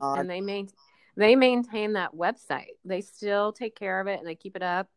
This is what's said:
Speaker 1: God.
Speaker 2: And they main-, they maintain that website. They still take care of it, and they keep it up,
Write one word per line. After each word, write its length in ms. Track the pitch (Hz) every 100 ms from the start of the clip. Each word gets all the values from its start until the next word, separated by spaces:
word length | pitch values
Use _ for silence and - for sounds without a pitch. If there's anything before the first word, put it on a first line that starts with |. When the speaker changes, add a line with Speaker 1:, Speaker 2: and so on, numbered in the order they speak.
Speaker 1:
God. 180 | 139 139
Speaker 2:
And 100 | 180
they 120 | 180
main-, 300 | 202 202 196 _ _ _ _ -
they 200 | 214 262
maintain 560 | 254 240 240 220 214
that 200 | 208 175 165
website. 560 | 175 254 - 143 - -
They 180 | 180 190
still 500 | 196 - 208 202 208
take 240 | 214 226 -
care 240 | 196 185
of 80 | 196
it, 100 | 190
and 80 | 165
they 80 |
keep 220 | 165 190 190
it 60 |
up, 240 | 180 180 190